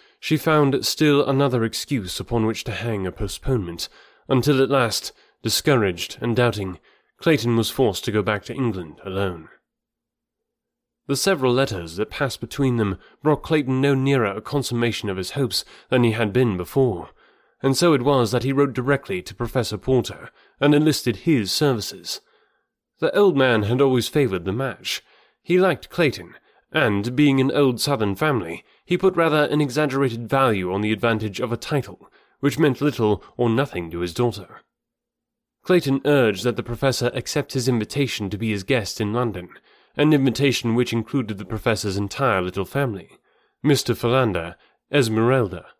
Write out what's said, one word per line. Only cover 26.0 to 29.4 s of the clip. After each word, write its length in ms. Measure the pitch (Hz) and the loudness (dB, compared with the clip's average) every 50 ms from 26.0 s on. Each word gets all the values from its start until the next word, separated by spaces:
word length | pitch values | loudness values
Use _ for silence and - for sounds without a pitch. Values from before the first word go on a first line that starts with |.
| 165 165 156 - 80 - - - _ _ _ _ _ _ | 0 0 0 -4 -10 -18 -20 -20 _ _ _ _ _ _
and, 460 | - 156 143 113 101 101 101 123 123 | -2 0 0 2 0 0 -2 -2 2
being 240 | 131 147 147 135 135 | 4 4 4 4 4
an 100 | 135 135 | 2 2
old 300 | - 147 143 131 120 113 | 2 2 2 2 2 0
Southern 340 | - 143 143 113 107 101 98 | -2 -2 -2 0 0 -2 -2
family, 500 | - 156 156 139 110 90 82 85 - - _ _ _ _ | -2 -2 0 0 -2 -2 -6 -10 -12 -16 _ _ _ _
he 120 | - 175 | -4 -2
put 200 | - 185 190 185 | 2 2 2 2
rather 280 | 170 165 160 151 151 | 2 2 2 2 2